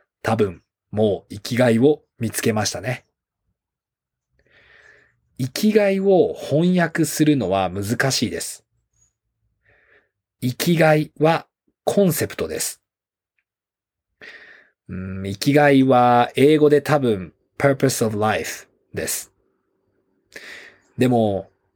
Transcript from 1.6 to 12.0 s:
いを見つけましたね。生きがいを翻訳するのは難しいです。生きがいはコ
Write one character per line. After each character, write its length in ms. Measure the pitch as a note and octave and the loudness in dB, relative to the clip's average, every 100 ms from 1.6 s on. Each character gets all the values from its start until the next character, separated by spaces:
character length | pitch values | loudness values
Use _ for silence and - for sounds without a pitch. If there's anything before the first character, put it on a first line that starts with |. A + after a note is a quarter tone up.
| B2 | 2
い 100 | A2+ | 4
を 240 | C#3 D3 _ - | 2 0 _ -10
見 120 | A2+ | -8
つ 100 | - | -4
け 140 | A#2 | -4
ま 100 | G#2+ | -2
し 60 | G#2 | -4
た 100 | - | -6
ね。 240 | A#2 A#2+ _ _ _ _ _ _ _ _ _ _ _ _ _ _ _ _ _ _ - _ _ _ _ - | -8 -10 _ _ _ _ _ _ _ _ _ _ _ _ _ _ _ _ _ _ -20 _ _ _ _ -12
生 120 | B2+ | -10
き 220 | - G#3+ | -2 0
が 160 | G#3+ G3+ | 2 2
い 100 | G3 | 0
を 320 | G3 F#3 - | 2 2 2
翻 480 | - - D3 F3+ F3+ | -2 -4 0 2 0
訳 240 | E3 - | 0 -2
す 180 | D#3 - D3+ | -2 2 2
る 100 | C#3+ | 4
の 140 | F#2 | 0
は 180 | G2 F#2 | 0 -2
難 420 | F#2+ G2+ A#2+ C3+ | -4 -4 -2 -2
し 180 | - G#2 | -2 -4
い 20 | |
で 100 | D2+ | -6
す。 240 | - - _ _ _ _ _ _ _ _ _ _ _ _ _ _ _ _ _ _ | -10 -14 _ _ _ _ _ _ _ _ _ _ _ _ _ _ _ _ _ _
生 160 | B2+ - | -8 -4
き 200 | F3 E3 | -2 2
が 180 | D#3 | 2
い 160 | D#3 D3+ - | 2 -2 -2
は 280 | D3+ E3 - _ _ _ | 0 0 -6 _ _ _
コ 200 | - - | -2 0